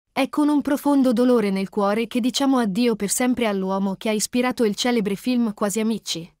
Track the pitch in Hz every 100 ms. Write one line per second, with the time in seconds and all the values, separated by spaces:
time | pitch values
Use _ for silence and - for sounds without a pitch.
0 | _ - 269 - 294 294 285 294 285 277
1 | 262 226 254 240 202 190 190 214 196 214
2 | 233 247 240 - 277 262 220 185 240 214
3 | 196 - 254 247 226 196 190 190 196 190
4 | 220 214 - 247 254 247 220 202 254 240
5 | 196 196 247 247 233 202 208 220 220 214
6 | - 165 170 _